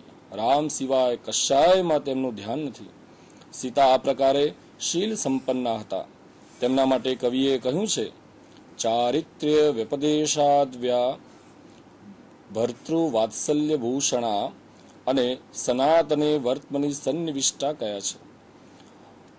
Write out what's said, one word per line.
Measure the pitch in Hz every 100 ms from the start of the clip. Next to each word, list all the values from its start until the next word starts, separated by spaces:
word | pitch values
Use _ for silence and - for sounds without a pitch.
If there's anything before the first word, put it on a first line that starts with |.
| - - -
રામ | 98 113 143 151
સિવાય | - 131 131 127 117
કશાયમાં | - - - 135 165 190 175 151
તેમનું | 139 131 131
ધ્યાન | 104 101 139
નથી. | 147 - 95 - - - - - -
સીતા | - 131 131 135
આ | 131
પ્રકારે | 139 131 135 139 147 - - -
શીલ | - 170 214 214
સંપન્ના | 139 131 - 127 123 110
હતા. | 107 95 - - - - - -
તેમના | 123 135 135
માટે | 131 127
કવિએ | 123 123 127 135 131
કહ્યું | 127 156 208
છે, | 143 107 - - - - - - -
"ચારિત્ર્ય | 113 117 120 143 156 - 151 151 151
વ્યપદેશાદ્વ્યા | 117 110 143 147 151 151 151 143 143 139 123 123 123 123 139 - - - - - - - - - - - - -
ભર્તૃવાત્સલ્ય | 107 120 117 - 165 165 113 110 - - 147 151 151
ભૂષણા | 117 135 - 127 117 104 127 - - - - - -
અને | 135 123 127 -
સનાતને | - - 123 139 165 151 147 151 151
વર્તમની | 120 139 - 139 143
સન્નિવિષ્ટા" | 143 135 156 165 139 127 - 135
કયા | 151 110 101
છે. | - - - - - - - - - - - - -